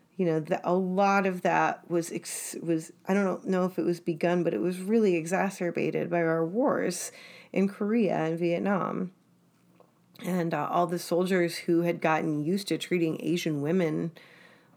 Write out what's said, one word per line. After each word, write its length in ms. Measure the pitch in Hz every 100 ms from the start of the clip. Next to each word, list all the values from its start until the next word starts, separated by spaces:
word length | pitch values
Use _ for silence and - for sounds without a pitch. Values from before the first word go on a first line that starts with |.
| _ -
you 100 | 180
know, 140 | 160
the, 220 | 151 180 -
a 60 |
lot 520 | 180 185 185 196 196 190
of 160 | 185
that 480 | 180 160 160 - -
was 220 | 170 165
ex-, 440 | 170 - - - -
was, 300 | 160 165 160 - -
I 80 | 196
don't 320 | 196 - -
know 180 | 185 180
if 140 | 180
it 60 | 165
was 140 | 170
begun, 440 | - 160 170 180
but 100 | 165
it 80 | 165
was 180 | 175 185
really 360 | 185 226 208 175
exacerbated 960 | 160 180 190 190 175 147 147 160 160
by 100 | 170
our 240 | 165 165 165
wars 640 | 208 269 - 185 175 - - - - -
in 160 | 180 196
Korea 480 | 196 208 233 202 - 160
and 120 | 165
Vietnam. 760 | 170 170 196 196 - - 185 - _ _ _ _ _ _ - _ _ -
And, 300 | - 180 165
uh, 140 | 160 143
all 160 | 175 175
the 140 | 170
soldiers 580 | - 175 180 185 170 -
who 220 | - 170
had 180 | 175 170
gotten 420 | 165 160 170 151
used 240 | 147 196 196
to 100 | 160
treating 400 | - 180 165 -
Asian 420 | - 175 170 147
women, 480 | 143 185 160 160 170 - - - - - _